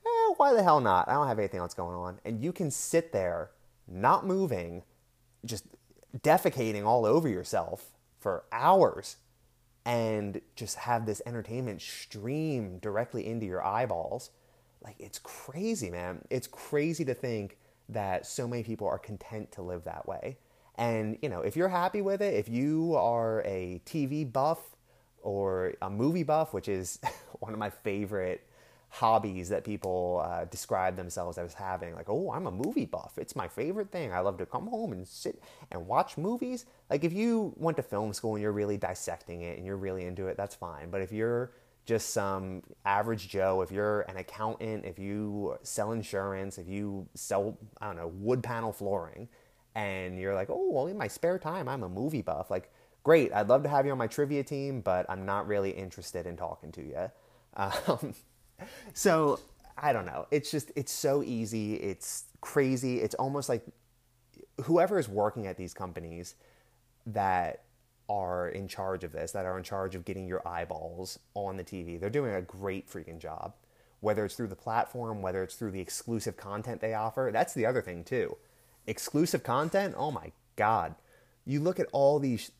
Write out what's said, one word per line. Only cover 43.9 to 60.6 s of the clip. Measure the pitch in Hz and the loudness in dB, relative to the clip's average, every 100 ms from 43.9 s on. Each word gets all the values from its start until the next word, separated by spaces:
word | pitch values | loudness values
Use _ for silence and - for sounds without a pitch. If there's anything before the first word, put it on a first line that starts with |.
| 104 | 0
an | 95 95 | -2 -8
accountant, | 90 - 110 113 113 107 | -10 -6 -4 -4 -4 -4
if | - 87 | -8 -8
you | 98 104 104 104 98 - | -6 -4 -4 -2 -4 -6
sell | - - 104 | -6 -2 -2
insurance, | 113 101 98 98 95 98 95 | -2 -2 -2 -2 -4 -6 -8
if | 87 | -8
you | 98 104 98 87 | -4 -4 -6 -10
sell, | - - 98 104 - 110 - | -12 -2 0 0 -4 -16 -10
I | 104 | -8
don't | 85 | -6
know, | 82 | -8
wood | 92 104 127 | -2 2 2
panel | 120 117 113 | 0 -2 -4
flooring, | - 98 98 80 - 117 - _ _ _ | -2 -2 -2 -4 -12 -16 -18 _ _ _
and | 110 101 95 92 92 | -4 -2 -2 -4 -2
you're | 95 | 0
like, | 98 98 | 0 0
"Oh, | - 381 | 0 2
well, | 139 156 | 2 0
in | 208 | -2
my | 110 | -4
spare | - 165 180 | 0 0 0
time, | 151 185 127 | -2 -4 -4
I'm | 135 | -4
a | 92 | -4
movie | 90 139 151 | -2 -2 0
buff." | - 78 95 | -2 -2 -2
Like, | 92 - _ _ _ | -2 -4 _ _ _
great, | 139 165 120 | 8 8 8
I'd | 104 104 | 2 6
love | 131 | 6
to | 147 | 8
have | 143 | 4
you | 139 | 4
on | 131 | 2
my | 113 | 0
trivia | - 143 147 | 2 2 0
team, | 131 139 139 131 | -2 -4 -4 -2
but | 95 90 90 | 2 2 2
I'm | 95 95 | -4 0
not | 101 101 | 0 2
really | 101 98 | 0 0
interested | - 92 - 87 90 87 | -2 -8 -10 -8 -6 -6
in | 85 | -6
talking | 85 82 76 | -6 -8 -12
to | 85 | -12
you. | 73 73 92 - | -8 -6 -6 -8
<laughs> | - _ _ - | -20 _ _ -4
Um, | 98 - - 131 143 - _ _ _ - 190 - - | -2 0 0 0 -2 -10 _ _ _ -18 -18 -16 -14
so, | - 202 160 147 - - - - - | 2 6 6 6 2 -4 -20 -18 -2
I | 143 | 2
don't | 117 90 | 2 0
know. | 67 - | -6 0
It's | 147 - | 0 2
just, | 151 | -4